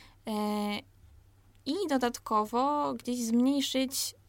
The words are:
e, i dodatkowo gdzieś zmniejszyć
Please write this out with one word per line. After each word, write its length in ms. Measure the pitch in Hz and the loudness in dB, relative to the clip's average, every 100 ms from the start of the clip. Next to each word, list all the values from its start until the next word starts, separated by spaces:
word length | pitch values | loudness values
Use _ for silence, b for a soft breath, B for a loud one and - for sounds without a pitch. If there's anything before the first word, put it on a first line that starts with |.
| B B - | B B -6
e, 40 | 214 214 208 208 208 - - - - - - - - - | -2 0 0 -2 -4 -8 -20 -20 -20 -20 -20 -20 -12 -4
i 80 | 349 349 | -2 0
dodatkowo 1040 | 269 240 - - 214 214 240 269 294 285 | 2 0 -2 -2 0 2 0 2 0 -2
gdzieś 240 | 233 - 247 226 | -4 -4 -2 2
zmniejszyć 920 | 233 254 285 269 262 262 - - - | 4 4 4 0 0 -2 -2 -6 -8